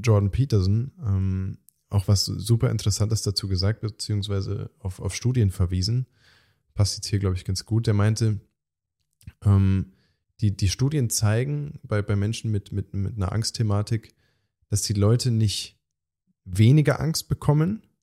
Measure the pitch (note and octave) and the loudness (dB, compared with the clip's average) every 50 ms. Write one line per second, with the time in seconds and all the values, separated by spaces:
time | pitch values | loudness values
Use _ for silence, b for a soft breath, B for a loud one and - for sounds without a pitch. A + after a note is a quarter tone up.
0 | G2 A#2 A2 G2+ G2+ G2+ - - C3+ C#3 - G#2 F#2 F#2+ G2+ A2+ A#2 C#3+ - - | 2 4 4 4 4 2 2 0 0 2 2 2 2 2 2 0 -2 -4 -8 -8
1 | E3 G#2+ G2 F#2+ F#2+ F#2+ F#2+ F#2+ F#2+ F#2+ G2 - _ _ _ _ _ - - G2+ | -4 -2 0 0 0 0 -2 -2 -4 -6 -8 -12 _ _ _ _ _ -4 -2 -2
2 | F#2+ - G#2 F#2+ - - G2 F#2 F2+ G#2+ A#2 A2+ - A#2+ A2+ G#2+ - G#2+ G2 - | 2 2 2 2 2 -2 -4 -4 0 0 0 2 2 0 0 0 0 -2 0 0
3 | G#2+ G#2+ A2 G#2 - G#2 F#2+ - - G2 F#2+ F2+ F#2 G2 A2 - - A2 G2+ - | 0 0 0 -2 -2 -2 -4 -4 -4 -4 -2 0 0 0 -2 -2 -4 -8 -8 -8
4 | - - G#2+ G#2 G2+ G#2 G2+ G2 F#2+ G2+ G2+ G2+ G2+ G2+ _ _ - F#2+ F2+ - | -6 -4 -4 -4 -2 -2 -4 -4 -4 -4 -6 -8 -8 -10 _ _ -10 -10 -8 -6
5 | - F#2 - - - A#2+ B2+ B2+ A2 G2 F#2 - F#2+ E2+ F#2 F2+ F#2+ - A2+ B2 | -6 -6 -6 -2 -2 0 2 2 2 2 2 0 -2 0 0 0 0 0 0 -2
6 | C3 - b b b b b b b b b b b b - - G#2+ F#2+ - - | -4 -6 b b b b b b b b b b b b -2 -2 -2 0 -2 -6
7 | - - - G2+ G2 G2 F#2 F2+ - - F#2+ F#2 - - A2 A2+ A2+ - G#2+ G2+ | -8 -4 -4 -2 0 0 -2 -2 -4 -6 -6 -6 -4 -2 -2 -2 0 0 0 2
8 | G2+ G#2+ A2 G#2+ A2+ A2 G#2+ G2+ - _ _ _ _ _ _ _ _ _ _ _ | 2 2 0 0 0 -2 -2 -4 -8 _ _ _ _ _ _ _ _ _ _ _
9 | _ _ _ _ - - - _ - G2+ G2 G2 G2 F#2+ F#2+ F#2+ F#2+ - b b | _ _ _ _ -20 -20 -12 _ 2 4 4 6 6 4 2 2 -2 -4 b b
10 | b b b b b b _ - - G#2 F#2+ - - F#2+ - - B2+ C#3 D#3 D3+ | b b b b b b _ -2 -2 -2 0 0 0 -2 0 0 0 0 0 0
11 | B2+ A2 - - - G#2 G#2+ A2+ B2+ C#3+ D3 D3 C#3+ D3 D3+ - - - G#2+ G#2 | 0 0 -2 0 0 0 0 0 0 -2 -4 -6 -6 -8 -12 -12 -8 -4 -2 -2
12 | G2+ - G#2 G2+ G2 G#2+ A2+ - - A#2 G#2+ G2+ - - - G2+ F#2 - - G2+ | 0 0 0 0 0 0 -2 -4 -4 -2 -2 -2 -4 -4 -6 -6 -6 -6 -4 -4
13 | G2 F#2+ G2 A2 F#2+ F2+ - G#2 A2+ - - - A#2+ G#2+ G2+ G2+ G#2 - A#2 A2 | -4 -4 -4 -4 -4 -2 -2 -2 -4 -4 -2 -2 -2 0 0 0 0 -2 -4 -6
14 | - - _ _ _ _ _ _ _ _ _ _ _ - - G2 - - G#2+ G2+ | -6 -8 _ _ _ _ _ _ _ _ _ _ _ -6 -4 -4 -2 -2 0 2
15 | G2+ G#2 A2+ B2 - B2+ A2+ A2 A2 G#2 - - - - _ _ _ _ _ _ | 4 4 4 4 2 0 0 2 2 0 0 -2 -8 -12 _ _ _ _ _ _
16 | _ _ _ _ _ _ _ _ - G2 F2+ G2 G#2+ A2+ C#3 D#3 D3 D3+ C#3 - | _ _ _ _ _ _ _ _ -16 -6 2 4 6 8 8 6 6 4 2 0
17 | - D3+ E3 - - - - - - - D3 D3+ D#3 F3 G#3 A3 - _ _ _ | -2 -4 -4 -4 -4 -6 -6 -4 0 0 2 2 2 0 -2 -6 -10 _ _ _